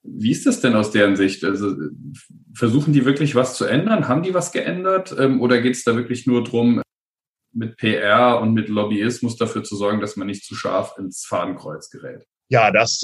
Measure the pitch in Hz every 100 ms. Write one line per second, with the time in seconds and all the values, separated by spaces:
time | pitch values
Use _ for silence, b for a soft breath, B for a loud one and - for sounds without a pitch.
0 | - - 113 - 277 - 127 110 104 107
1 | 101 95 95 - 90 98 101 92 76 -
2 | - - - - _ - 117 135 151 143
3 | 123 139 151 120 131 - - 131 214 202
4 | 135 143 185 180 - 131 - 180 185 190
5 | 185 135 135 120 123 123 123 123 120 117
6 | 120 123 131 120 113 120 120 113 - _
7 | _ _ _ _ _ 113 113 - 110 -
8 | 101 110 123 117 110 110 104 104 104 104
9 | 113 120 117 - 110 101 - 101 101 107
10 | 104 101 101 98 - - 98 92 - -
11 | 95 - - - - 139 - - - -
12 | 131 - _ _ _ 123 107 107 113 -